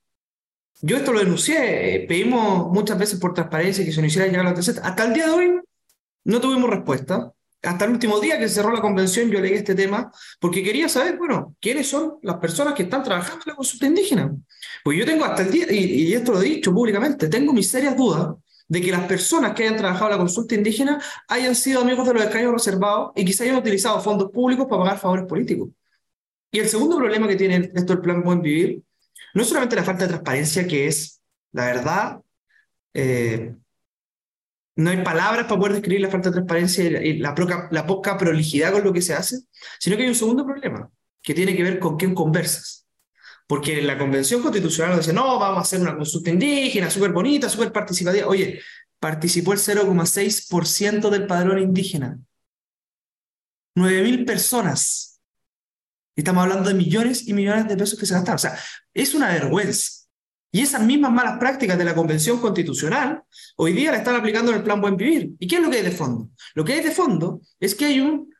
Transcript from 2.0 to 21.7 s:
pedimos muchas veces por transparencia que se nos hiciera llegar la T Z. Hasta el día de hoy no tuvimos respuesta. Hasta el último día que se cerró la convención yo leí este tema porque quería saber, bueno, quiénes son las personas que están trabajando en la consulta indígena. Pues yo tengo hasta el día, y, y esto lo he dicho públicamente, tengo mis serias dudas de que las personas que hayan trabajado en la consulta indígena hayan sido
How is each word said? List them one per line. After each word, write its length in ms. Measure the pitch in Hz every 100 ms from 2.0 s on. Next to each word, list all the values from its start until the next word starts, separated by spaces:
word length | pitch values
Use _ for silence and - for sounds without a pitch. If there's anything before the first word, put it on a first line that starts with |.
| -
pedimos 640 | 170 226 247 214 180 170
muchas 260 | 196 214 185
veces 220 | 202 180
por 140 | 180
transparencia 500 | 175 160 156 185 196
que 80 | 160
se 100 | 156
nos 80 | 156
hiciera 180 | 175 190
llegar 180 | 180 180
la 80 |
T 80 | 175
Z. 200 | 202 -
Hasta 240 | 180 196 247
el 80 |
día 140 | 302 320
de 40 |
hoy 280 | 339 359 359 - _ _ _ _ _ -
no 140 | 233
tuvimos 280 | 262 262 240
respuesta. 640 | 190 156 131 135 208 240 - _ _
Hasta 240 | 175 180 208
el 60 |
último 280 | 240 233 208
día 180 | 254 277
que 100 | 214
se 80 | 196
cerró 160 | 208
la 100 | 233
convención 500 | 202 190 190 233 233
yo 80 | 196
leí 140 | 185
este 200 | 202 196
tema 380 | 190 190 208 240 - - -
porque 220 | 175 185
quería 260 | 190 262 330
saber, 300 | 254 349 349
bueno, 380 | 330 190 - -
quiénes 280 | 208 285 -
son 320 | 285 311 -
las 140 | 196 170
personas 380 | 165 214 294 285
que 80 |
están 180 | 180 277
trabajando 400 | 240 180 175 - 311
en 60 |
la 40 | 294
consulta 320 | 262 - 277
indígena. 480 | 370 381 220 143 143 - _ - -
Pues 160 | 143 160
yo 60 | 247
tengo 180 | 320 247
hasta 180 | 185
el 80 | 190
día, 140 | 302 349
y, 60 | 208
y 360 | 180 196 165
esto 200 | 240 247
lo 80 | 185
he 40 | 294
dicho 260 | 311 190
públicamente, 560 | 196 233 202 294 - 156
tengo 260 | 147 285
mis 160 | 240 -
serias 280 | 254 277 254
dudas 380 | 240 156 - - _ _ -
de 140 | 175
que 100 | 180
las 140 | 180 180
personas 460 | 185 - 320 214
que 100 | 220
hayan 140 | 220 220
trabajado 300 | 190 180 214
en 40 |
la 60 | 196
consulta 360 | 180 233 226
indígena 480 | 214 214 220 277 294 - - -
hayan 280 | 240 254 240
sido 260 | 269